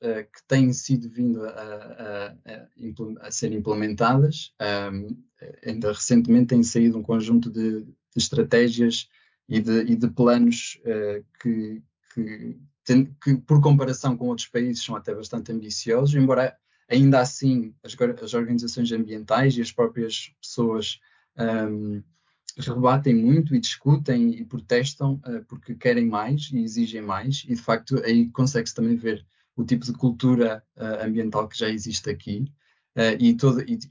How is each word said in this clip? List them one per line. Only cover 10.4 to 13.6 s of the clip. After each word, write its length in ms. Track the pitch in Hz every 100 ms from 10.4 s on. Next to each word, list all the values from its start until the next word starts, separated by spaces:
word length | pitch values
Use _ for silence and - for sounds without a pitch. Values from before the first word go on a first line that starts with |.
| 120 117 - -
eh, 380 | 117 107 104 104 - _
que, 420 | 120 110 107 110 - _ _
que, 460 | - 107 107 117 - - _
ten-, 300 | - 127 135 -
que, 140 | 147 131
por 260 | - 151